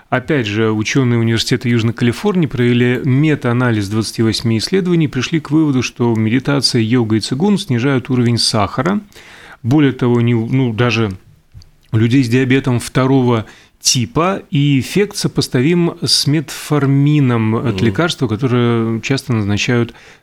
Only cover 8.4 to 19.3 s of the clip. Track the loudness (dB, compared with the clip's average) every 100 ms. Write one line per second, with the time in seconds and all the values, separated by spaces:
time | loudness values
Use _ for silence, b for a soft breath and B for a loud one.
8.4 | 0 0 -2 -2 -2 -2 -6 B B B
9.4 | B B 0 4 2 2 0 2 2 0
10.4 | 0 0 0 0 0 0 -2 -4 -16 -20
11.4 | _ -20 -20 _ _ 0 2 2 2 2
12.4 | 2 2 2 -2 -2 0 2 2 2 0
13.4 | -4 B B B -2 -2 -2 -2 -2 -2
14.4 | -4 0 2 2 0 -2 -2 -2 -4 -4
15.4 | -2 0 2 2 0 -2 -2 0 0 -2
16.4 | -2 -10 -4 0 2 2 4 2 2 2
17.4 | 0 0 -2 0 0 0 -2 -2 -4 -2
18.4 | 0 0 2 0 -2 -4 -4 -4 -2